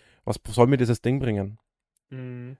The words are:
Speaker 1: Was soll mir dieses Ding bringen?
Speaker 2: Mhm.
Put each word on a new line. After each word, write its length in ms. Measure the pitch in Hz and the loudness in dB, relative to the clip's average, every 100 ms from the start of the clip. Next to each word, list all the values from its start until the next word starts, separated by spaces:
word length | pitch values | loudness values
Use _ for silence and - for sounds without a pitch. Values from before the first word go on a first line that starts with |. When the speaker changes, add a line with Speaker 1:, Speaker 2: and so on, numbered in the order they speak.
| _ _ | _ _
Speaker 1:
Was 160 | - 113 - | -8 -8 -4
soll 180 | - 120 | 4 6
mir 120 | 135 | 6
dieses 240 | 120 120 | 2 2
Ding 180 | 117 135 | 0 -2
bringen? 380 | 127 104 98 110 _ _ _ _ - | -2 -4 -4 -10 _ _ _ _ -18
Speaker 2:
Mhm. 480 | 131 127 123 123 135 | -14 -12 -12 -14 -14